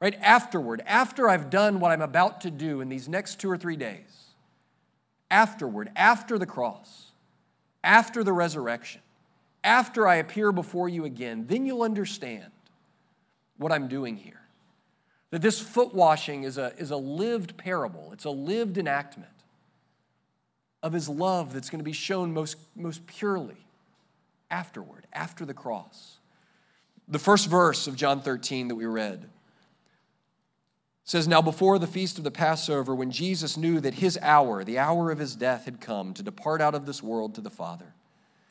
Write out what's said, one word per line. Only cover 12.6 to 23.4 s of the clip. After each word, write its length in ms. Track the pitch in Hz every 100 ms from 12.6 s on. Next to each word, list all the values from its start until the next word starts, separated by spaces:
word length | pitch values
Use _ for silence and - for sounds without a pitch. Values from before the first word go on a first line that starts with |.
| _ _ _ _ _ _ _ _ _ -
what 160 | 156
I'm 160 | 156 131
doing 280 | 135 127 104
here. 260 | 85 - _ _ _ _ _ _ _ _ -
That 120 | 165
this 180 | 208 -
foot 340 | - 240 247
washing 500 | 190 165 151 - 143
is 140 | 135 131
a, 140 | 123 -
is 140 | 143
a 40 | 143
lived 600 | 135 156 226 233 170 -
parable. 540 | 185 180 113 85 76
It's 120 | 98
a 60 | 151
lived 480 | 135 147 220 220 185
enactment 520 | 156 139 143 - 87 _ _ _ _ _ _ _ _ _ _ _ _ _ _ -
of 100 | 160
his 160 | 170 147
love 440 | 147 185 180 143
that's 180 | 131 -
gonna 140 | 160
be 80 | 156
shown 420 | 151 - 190 175
most, 220 | 156 151 - _
most 320 | - 170 160 -
purely 600 | - 208 190